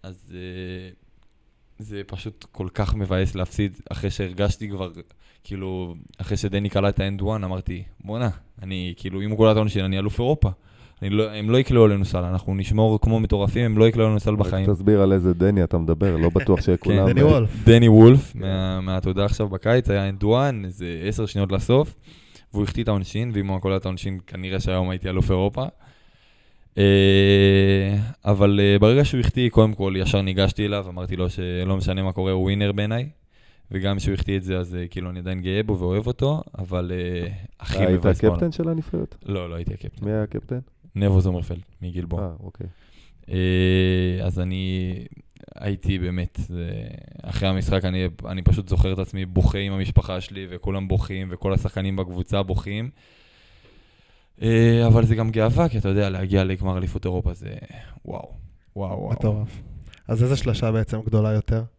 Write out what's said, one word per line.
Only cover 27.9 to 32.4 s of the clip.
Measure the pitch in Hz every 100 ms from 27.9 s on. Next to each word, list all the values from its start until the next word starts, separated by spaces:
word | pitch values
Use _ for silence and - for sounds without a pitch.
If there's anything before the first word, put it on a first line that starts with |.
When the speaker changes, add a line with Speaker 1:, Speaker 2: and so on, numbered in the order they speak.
| 101 113 -
Speaker 1:
אבל, | 104 98 101 101
אה, | 101 101
ברגע | 107 131
שהוא | 143 131
החטיא, | 117 127 123
קודם | - 110
כל, | 101 98 95
ישר | 92 101
ניגשתי | 95 95 98 - 104
אליו, | 101 95
אמרתי | 90 90 90
לו | 90
שלא | - 90 90 92 98
משנה | 92 95
מה | 95
קורה, | 90 95
הוא | 92